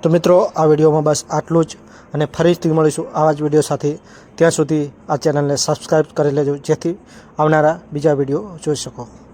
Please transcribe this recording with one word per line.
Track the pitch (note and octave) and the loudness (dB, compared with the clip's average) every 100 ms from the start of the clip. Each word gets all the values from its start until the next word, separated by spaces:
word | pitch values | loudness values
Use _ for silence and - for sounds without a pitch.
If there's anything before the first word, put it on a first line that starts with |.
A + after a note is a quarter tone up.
તો | E3 | 2
મિત્રો, | E3+ E3+ F3+ G#3+ - | 2 4 4 4 0
આ | |
વીડિયોમાં | D#3+ D3+ D#3 D#3 | 2 4 4 4
બસ | D3+ D3 - | 0 -2 -2
આટલું | D3+ - E3 | -6 -2 0
જ | D#3+ - - - - | 0 -6 -20 -20 -12
અને | C#3+ | -6
ફરીથી | D3 - E3 F3 E3+ | -6 0 0 2 0
મળીશું | D#3+ D#3 C#3+ E3 | 2 0 0 -6
આવા | - D#3 | 0 0
જ | D3 | 0
વીડિયો | D3+ D3+ | 0 2
સાથે. | D3 C#3+ C#3+ D3+ - - - | 0 -2 -4 -6 -12 -20 -20
ત્યાં | - E3 | 0 0
સુધી | D#3+ D3 D#3 C#3+ - - | 2 -2 -2 -4 -10 -6
આ | D3+ | -2
ચેનલને | D#3+ D3 C#3+ C#3+ | 0 0 0 -2
સબસ્ક્રાઇબ | - D3+ - D#3+ D3 | -2 -4 0 0 0
કરી | - D3 | -2 -2
લેજો, | C#3+ C#3+ C#3+ | 0 -2 -4
જેથી | C#3 D#3 E3 F#3+ - - - - | -4 -4 -2 -8 -14 -20 -20 -2
આવનારા | D#3 D#3 D3+ E3+ - | 0 2 2 0 -8
બીજા | D3 D3+ | -2 0
વીડિયો | C#3+ C#3 C#3+ G#3 E3 | 0 -2 -4 -6 -10
જોઈ | - | -6
શકો. | D3 - - A#2+ - - | -6 -6 -14 -18 -18 -20